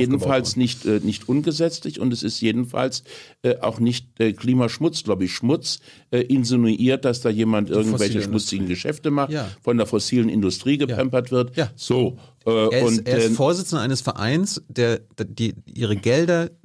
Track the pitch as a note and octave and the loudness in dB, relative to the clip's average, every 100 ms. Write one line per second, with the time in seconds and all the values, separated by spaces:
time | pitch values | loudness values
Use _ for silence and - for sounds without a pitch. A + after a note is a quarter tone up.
0 | B2 C3+ - C3 A#2 - B2 - - G#2+ | 2 2 2 0 0 0 0 0 0 0
1 | G#2 G#2 - C3+ D#3 D3+ E3 E3 - D#3 | 0 -4 -2 -2 0 0 -2 -2 -10 -4
2 | B2+ A#2 A2 - A2+ A2+ B2 A#2+ C3 - | -2 -2 -4 -2 0 0 -2 -2 -4 -4
3 | - - - _ A#2 B2 - A2+ A#2 A#2+ | -12 -20 -20 _ -2 0 -2 0 0 0
4 | - - A2+ - A#2 B2+ A#2 - D#3+ D#3+ | -6 -2 0 0 0 2 0 0 -2 -2
5 | - F#2 F2+ - A#2 E3 - - - - | -2 -2 -2 -2 0 0 -2 -8 -12 -20
6 | _ A#2+ B2 C3+ A#2 B2 A#2 A2 B2+ C3 | _ -2 2 2 4 4 4 4 2 2
7 | C3 B2 B2 G#2+ A2 A2 G#2 G#2 A2 A2 | 0 0 0 2 2 2 2 2 2 2
8 | G2+ A2 G2+ G#2+ - G2 F#2 F2+ - D3+ | 0 0 0 -2 -2 -4 -4 -4 -4 -4
9 | D3+ C#3+ C#3 D3+ G2+ G2 - A#2+ G#2 A2 | -2 0 -2 -4 -8 -6 0 0 2 0
10 | - B2 A2+ G2 G2 - C3+ C#3+ C#3 A#2 | 0 2 2 2 0 0 0 0 0 -2
11 | C3 B2+ B2 B2+ B2 - A#2+ - - B2 | 0 -2 0 0 0 -2 -4 -4 -2 0
12 | A#2+ - - _ - A2+ A2 B2 A#2+ A2+ | 0 -2 -16 _ 0 2 4 4 4 2
13 | G#2 A#2+ A2+ A2+ C#3 F3 F#3 D#3+ A#2 C3+ | 2 2 2 4 2 0 -2 -2 -2 -2
14 | - - G#2+ D3+ G3 - - G#2+ A#2+ A2 | -4 -4 -2 0 -2 -6 -8 0 0 0
15 | - - A2 - A2+ - - - A#2+ G#2 | -6 -10 -8 -4 -4 -4 -12 -4 -2 0
16 | A#2 C3+ E3+ E3+ E3+ - | 2 2 2 2 -2 -8